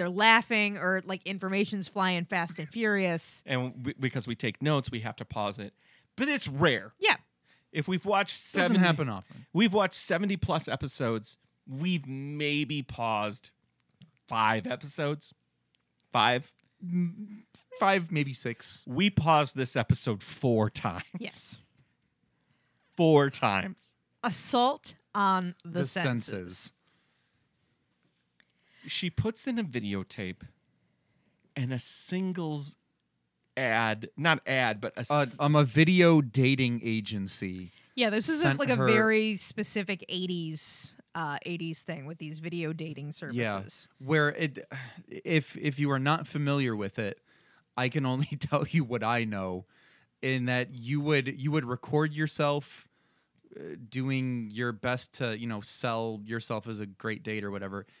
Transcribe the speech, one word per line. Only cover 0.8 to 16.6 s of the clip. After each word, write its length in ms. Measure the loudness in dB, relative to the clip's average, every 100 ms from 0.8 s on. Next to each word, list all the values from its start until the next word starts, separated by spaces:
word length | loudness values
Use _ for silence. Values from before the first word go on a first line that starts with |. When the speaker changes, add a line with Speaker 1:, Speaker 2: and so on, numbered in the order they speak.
| 0 0 -2
Speaker 1:
like, 200 | -6 -6
information's 600 | -4 0 0 0 -2 -6
flying 360 | 0 0 0 0
fast 320 | -2 -2 -6
and 80 | -8
furious. 760 | -2 0 2 2 0 -4 -6 -2
Speaker 2:
And 400 | -2 -2 -6 -8
we, 80 | -4
because 280 | -2 -2 -6
we 80 | -4
take 260 | -4 -2
notes, 280 | 0 0 0
we 100 | -6
have 160 | -6 -8
to 80 |
pause 340 | -8 -6 -4 -6
it. 140 | -10 -14 _ _ _
But 140 | -6 -2
it's 180 | -2 -2
rare. 460 | 2 2 2 -4 -2
Speaker 1:
Yeah. 160 | 0 0 _ _ _ _ _
Speaker 2:
If 160 | -6 -2
we've 160 | -2
watched 320 | 2 0 0 -4 -4
Speaker 3:
Doesn't 80 | 0 4
Speaker 2:
seventy, 100 | 6
Speaker 3:
happen 280 | 4 4 0
often. 380 | -6 -10 -20 -4
Speaker 2:
we've 200 | 2 4
watched 240 | 4 2 0
seventy 400 | -2 0 0 -2
plus 320 | 0 -2 -2
episodes, 680 | -6 -6 -4 -2 -2 -6 -16 _ _ -14
we've 400 | -6 -2 -2 -4
maybe 760 | -10 -8 -4 -2 -2 -2 -4
paused 680 | -6 -4 0 0 -2 -4 -14 _ _ _ _ _ -20 _ -4
five 380 | 4 4 4 0
episodes. 680 | -6 -8 -4 -4 -4 -8 -20 _ _ _ _ _ _ _
Five? 400 | 4 4 4 -2 _